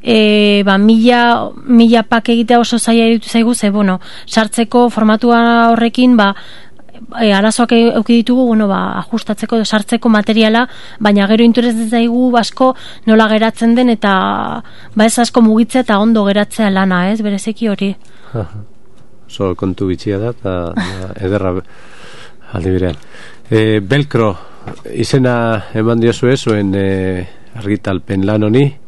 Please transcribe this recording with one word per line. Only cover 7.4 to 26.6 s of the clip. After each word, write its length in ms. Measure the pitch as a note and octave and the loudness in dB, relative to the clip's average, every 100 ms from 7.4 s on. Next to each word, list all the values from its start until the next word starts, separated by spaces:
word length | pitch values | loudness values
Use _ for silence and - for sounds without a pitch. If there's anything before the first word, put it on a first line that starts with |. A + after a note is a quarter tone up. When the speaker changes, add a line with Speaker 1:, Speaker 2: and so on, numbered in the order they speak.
| G#3+ A3 A#3 | 2 0 2
Speaker 1:
e-, 200 | A#3 A#3 | 4 4
eduki 240 | A3+ A3 A#3 | 2 2 2
ditugu, 260 | A3 B3 B3+ | 2 2 2
bueno, 180 | A3 G#3 | 2 0
ba, 300 | F#3+ F#3 - | -2 -2 -6
ajustatzeko 580 | - A3+ - G#3 A3 A#3 | -6 -6 -6 -6 -2 -2
edo 80 | |
sartzeko 440 | G#3 G#3+ G3+ - A#3+ | 0 -2 -2 -2 2
materiala, 560 | G#3+ G#3 A3 A3 A3+ B3 - - - | 2 2 2 4 2 -2 -6 -18 -2
baina 300 | G#3 G3+ G3 | 2 2 4
gero 140 | A3 A#3 | 4 4
interesatzen 420 | A#3 A#3+ A3+ A3 | 4 0 -2 -2
zaigu 380 | A#3 A#3 A#3+ B3+ A#3+ | 0 0 2 2 2
asko 380 | G#3+ - C4 B3+ - - - | 0 0 0 0 -12 -8 2
nola 220 | A3 A3 | 4 4
geratzen 460 | G#3+ A3 - A#3 A#3 | 2 0 0 0 2
den 160 | B3+ | 2
eta, 220 | A3 G#3 F#3+ G3 G3+ - A#3+ - - - | 2 0 0 0 -4 -6 -8 -12 -18 -8
ba, 120 | - A3 | 0 2
ez 100 | - | 2
asko 220 | A#3 - | 0 4
mugitzea 460 | A3+ G#3+ A3+ B3+ B3 | 4 4 2 0 0
eta 140 | G3+ | 2
ondo 240 | A3 A3 G3+ | 2 2 2
geratzea 420 | G3+ G#3 - G#3+ | 0 -2 -2 0
lana, 380 | F#3+ F#3+ F3+ F#3 | 2 2 0 0
ez, 100 | G#3+ | -2
bereziki 460 | G#3 G3+ A3 G#3+ A3+ | -4 -4 -6 -4 -4
hori. 260 | G3 G3 F#3+ - - - | -2 -4 -6 -14 -20 -10
Speaker 2:
Aha. 320 | A#2 G2 G#2 G#2 - - - - - - | -8 -8 -10 -16 -18 -18 -18 -18 -18 -16
Oso 240 | - G2 | -4 -4
kontu 320 | F2 F#2+ F2+ G2 | -2 -4 -2 -4
bitxia 300 | F2 - G2 | -4 -4 -4
da, 160 | A2+ | -4
eta, 240 | A#2 G2 F2+ E2+ | -6 -6 -4 -4
ba, 380 | - F#2 F#2+ F#3+ | -6 -6 -8 -12
<laughs> 100 | - | -6
ederra 300 | F#2+ G2+ F#2+ F2+ - - - - - - - - - | -2 -2 -2 -4 -8 -16 -18 -18 -18 -18 -18 -18 -10
aldi 180 | G#2 F2 | -6 -2
berean. 260 | F#2 F2+ D2+ - - - - - | 0 -2 -6 -12 -18 -18 -18 -2
E, 300 | A2+ A2 A2 | 0 2 0
Belkro 540 | G2 C#3 D3 B2 A2 F2+ - - - - - | 0 -2 0 0 0 -2 -10 -16 -14 -14 -12
izena 680 | - A2+ C#3 B2+ A#2+ A#2 A2 - | -6 0 2 2 2 0 -2 -4
eman 240 | A2+ A2 A#2 | -2 0 2
diozue 380 | A#2 G#2+ B2 C3 | 2 2 0 0
zuen, 380 | - G#2+ | 0 0